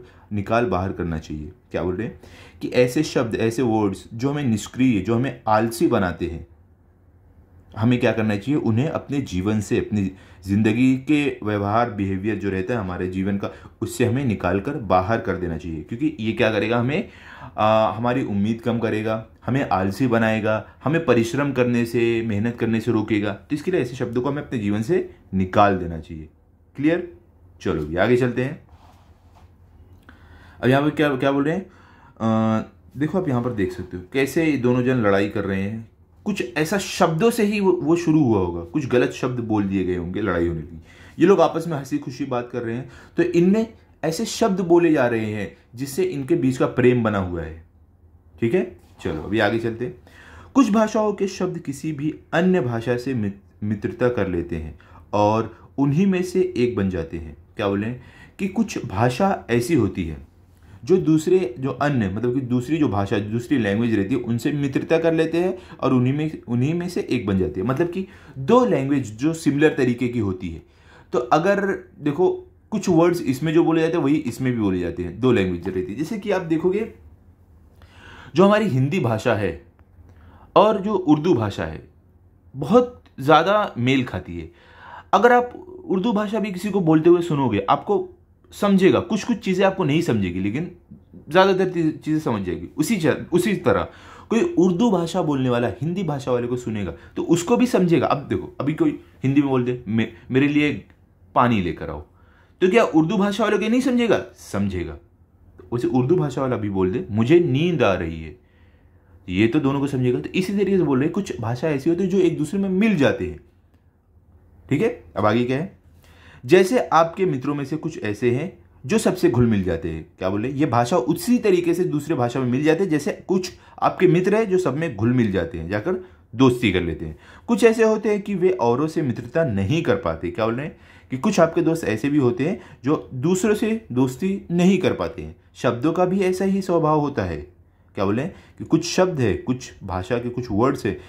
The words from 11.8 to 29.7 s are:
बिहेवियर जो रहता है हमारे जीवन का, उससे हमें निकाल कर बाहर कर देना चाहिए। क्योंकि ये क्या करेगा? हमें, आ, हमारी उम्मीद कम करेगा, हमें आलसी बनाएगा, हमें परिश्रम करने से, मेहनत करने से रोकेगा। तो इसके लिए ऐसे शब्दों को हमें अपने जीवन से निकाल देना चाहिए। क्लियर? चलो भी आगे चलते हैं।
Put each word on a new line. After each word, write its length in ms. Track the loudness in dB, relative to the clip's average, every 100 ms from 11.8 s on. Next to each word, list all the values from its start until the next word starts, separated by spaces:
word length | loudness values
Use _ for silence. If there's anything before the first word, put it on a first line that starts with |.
| 0
बिहेवियर 440 | -2 -4 -2 -4 -4
जो 140 | -2
रहता 240 | -4 -4
है 60 | -4
हमारे 280 | -4 -4 -4
जीवन 300 | -2 -2 -2
का, 140 | -6 -10 -20 -10
उससे 240 | -8 0 0
हमें 200 | 0 -2
निकाल 340 | -2 0 -2
कर 120 | -2
बाहर 480 | -8 0 2 2 -2
कर 160 | -2 -4
देना 220 | -4 -6
चाहिए। 240 | -8 -10
क्योंकि 360 | -10 -6 -4 -4
ये 120 | -4
क्या 200 | 0 0
करेगा? 280 | 2 0 0
हमें, 300 | 0 -2 -4 -12 -20 -20 -14 0
आ, 340 | 2 4 2
हमारी 340 | 0 -2 -2 -2
उम्मीद 360 | 0 0 -2
कम 180 | -2 -2
करेगा, 480 | -2 -2 -2 -4 -6 -12 -4
हमें 240 | -2 0
आलसी 380 | 0 0 0 0
बनाएगा, 640 | 2 2 0 0 -2 -4 -8
हमें 220 | -2 0 2
परिश्रम 460 | 2 2 0 -2
करने 340 | 0 0 2 0
से, 360 | 0 2 0
मेहनत 360 | 0 -2 -2 -2
करने 200 | -2 0
से 120 | 0
रोकेगा। 420 | -2 0 0 0
तो 220 | -6 -8 -6
इसके 160 | -2
लिए 100 | -2
ऐसे 140 | -2 -4
शब्दों 260 | -4 -2
को 80 | -4
हमें 140 | -4
अपने 160 | -6 -4
जीवन 220 | -2 -2
से 340 | 0 -2 -2 -10 -6
निकाल 440 | -2 0 4 4 4
देना 220 | -2 -8
चाहिए। 300 | -10 -14 -16 _ _ _ _ -2
क्लियर? 380 | 0 0 -4 -14 _ _ -20 _
चलो 240 | -4 -2 -2
भी 100 | 0
आगे 220 | 2 4
चलते 260 | 2 -2
हैं। 200 | -6 -8 -16 -20 -20 -20 _ _ _ _ -20 _ _